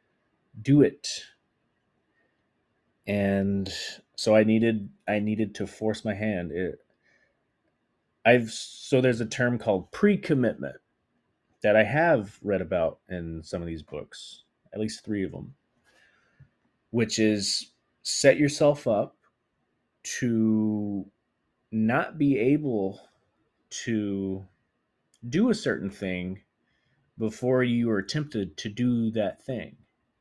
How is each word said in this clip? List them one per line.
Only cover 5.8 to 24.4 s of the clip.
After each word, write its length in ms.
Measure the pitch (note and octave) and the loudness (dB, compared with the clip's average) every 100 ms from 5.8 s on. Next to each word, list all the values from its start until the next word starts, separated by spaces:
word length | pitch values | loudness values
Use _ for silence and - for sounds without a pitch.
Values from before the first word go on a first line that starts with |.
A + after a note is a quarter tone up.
| A2 G#2 | -4 -4
my 100 | A2+ | -4
hand. 380 | G2 G#2+ F#2+ F2 | -4 -4 -4 -6
It, 260 | E2 F2+ - _ _ _ _ _ _ _ _ _ _ _ _ _ _ | -4 -6 -6 _ _ _ _ _ _ _ _ _ _ _ _ _ _
I've, 260 | A2+ B2 A2+ | 4 6 4
so 500 | - - - - C3 | -8 -14 -16 0 2
there's 200 | B2+ A#2 | 4 2
a 60 | A2+ | -2
term 320 | - B2 A#2+ | -2 0 0
called 320 | A2+ G2 - | 0 0 -2
pre-commitment 880 | - G#3 G3 - C#3+ A#2 - C#2 - _ _ _ _ _ _ _ _ | 0 2 2 0 0 0 -2 -8 -12 _ _ _ _ _ _ _ _
that 120 | G#2+ | 4
I 100 | G#2+ | 4
have 540 | G#2 C#3+ E3+ C#3 G2 - | 4 2 4 2 0 -8
read 180 | G#2 F#2+ | -2 -2
about 400 | F2 F2+ E2 - - | 0 0 0 -4 -10
in 340 | F2+ E2 E2 | -10 -8 -10
some 200 | D#2+ F#2 | -8 -8
of 40 | E2+ | -6
these 160 | E2 | -10
books, 640 | - D2+ - - - - _ _ _ | -10 -12 -12 -16 -20 -20 _ _ _
at 60 | G#2 | -8
least 260 | A2 A2 | -8 -8
three 200 | - G#2 | -6 -4
of 80 | F#2 | -4
them, 220 | - - - _ _ _ _ _ _ _ _ - _ _ _ _ | -6 -14 -18 _ _ _ _ _ _ _ _ -20 _ _ _ _
which 280 | A#2 A2 - | -2 0 2
is 540 | G#2+ G#2+ G2 - - _ _ _ | 2 2 0 -4 -8 _ _ _
set 340 | - - C#3 C3+ | -8 4 6 6
yourself 500 | C#3+ C#3+ D3 C#3+ B2 | 4 4 2 2 2
up 300 | G#2+ B2+ - _ _ _ _ _ _ _ _ | 0 0 -8 _ _ _ _ _ _ _ _
to 1040 | - - B2 A2+ A2 A2 G#2+ G#2+ G#2 G2+ F#2+ _ _ _ _ _ _ | -12 -4 0 2 4 2 2 -2 -4 -6 -8 _ _ _ _ _ _
not 460 | A2 A2 C3+ - D#3+ | 0 2 2 -2 0
be 200 | C#3+ B2+ | 2 2
able 720 | A#2+ D3+ D3 A2 F#2+ G2 - _ _ _ _ _ _ | 2 2 0 -2 -4 -6 -16 _ _ _ _ _ _
to 760 | - - A2 G#2 G2 F#2+ F#2+ | -10 -4 -2 -2 -2 -4 -6